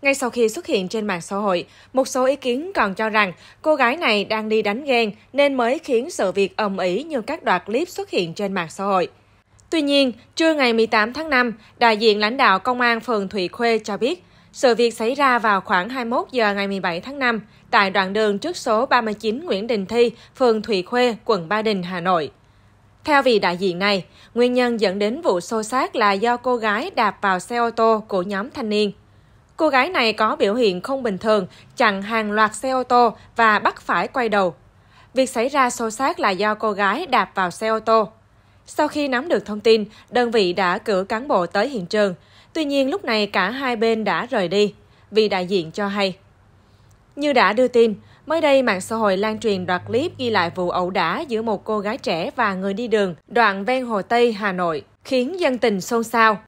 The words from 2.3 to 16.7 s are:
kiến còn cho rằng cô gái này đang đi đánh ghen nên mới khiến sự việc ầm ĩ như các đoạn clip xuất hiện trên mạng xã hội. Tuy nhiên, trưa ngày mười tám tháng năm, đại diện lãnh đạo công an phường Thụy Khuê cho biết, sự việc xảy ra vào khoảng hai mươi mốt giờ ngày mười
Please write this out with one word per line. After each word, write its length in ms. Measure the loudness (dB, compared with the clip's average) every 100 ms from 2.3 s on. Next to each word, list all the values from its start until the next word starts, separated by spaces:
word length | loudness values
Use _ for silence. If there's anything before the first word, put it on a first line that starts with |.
| 0
kiến 360 | -2 -4 -4
còn 200 | -2 -2
cho 140 | 0 -2
rằng 240 | 0 0 -2 -18 -8
cô 120 | 0
gái 220 | 2 2 2
này 280 | 0 0
đang 240 | 0 -4 0
đi 140 | 0
đánh 220 | 0 -4
ghen 280 | 0 0 0 -4 _
nên 220 | 0 0
mới 240 | 2 0 0
khiến 320 | 0 -2 -2
sự 220 | -2 -2
việc 240 | 0 -2 0
ầm 220 | -4 -2
ĩ 240 | -2 -2
như 180 | -4 -6
các 240 | -6 -6
đoạn 180 | -2 -2 0
clip 220 | -4 -4
xuất 220 | -8 -6
hiện 240 | -4 -4
trên 180 | -4 -6
mạng 180 | -4 -6
xã 140 | -6
hội. 240 | 0 0 0 _ _ _ _ _ _
Tuy 120 | -2
nhiên, 300 | 2 2 2 -2 -14 -2
trưa 180 | 0
ngày 180 | 2 2
mười 140 | 2 2
tám 260 | 2 0
tháng 180 | -2 -2
năm, 220 | 0 0 -4 -16 _
đại 180 | 2 4
diện 240 | 2 2
lãnh 160 | 0 2
đạo 220 | 4 4
công 220 | 0 0
an 200 | 0 0
phường 280 | -2 -4 -2
Thụy 200 | -4 -6
Khuê 300 | -2 0 0
cho 180 | -2 -2
biết, 280 | -2 -4 -10 _ _
sự 220 | 0 2
việc 200 | 4 2
xảy 200 | 0 -4
ra 240 | 2 2 2
vào 220 | 2 0
khoảng 280 | 2 0 0
hai 160 | -6
mươi 140 | -4 -2
mốt 80 | -2
giờ 240 | 0 0
ngày 140 | 0
mười 120 | -2